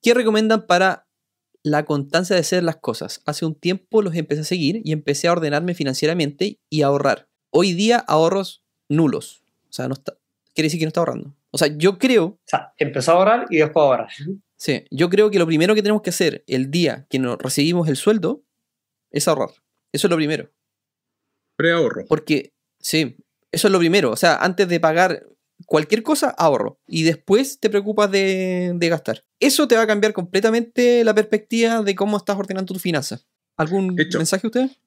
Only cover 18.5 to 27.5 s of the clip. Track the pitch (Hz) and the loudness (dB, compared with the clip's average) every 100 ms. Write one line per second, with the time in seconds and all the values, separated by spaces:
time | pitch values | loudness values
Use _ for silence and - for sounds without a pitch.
18.5 | _ _ _ _ _ _ - - 147 120 | _ _ _ _ _ _ -4 0 0 -2
19.5 | _ _ _ _ - 196 165 151 151 139 | _ _ _ _ -2 0 0 0 -4 -8
20.5 | _ _ _ _ _ _ _ _ _ _ | _ _ _ _ _ _ _ _ _ _
21.5 | - 165 170 139 - - 156 - 147 - | -2 0 2 0 -2 -8 -8 -4 -4 -4
22.5 | _ _ _ - 160 139 123 _ _ _ | _ _ _ -4 -4 -4 -8 _ _ _
23.5 | 160 202 190 170 196 139 110 175 151 180 | -2 2 4 4 2 0 2 2 2 0
24.5 | 180 190 170 165 165 185 160 - _ _ | 0 0 2 2 2 0 0 -10 _ _
25.5 | _ - 156 160 214 220 302 294 - 165 | _ 0 0 2 -2 0 0 0 2 2
26.5 | 127 110 - _ 165 160 160 - 202 269 | 2 -2 -8 _ 0 0 0 2 2 2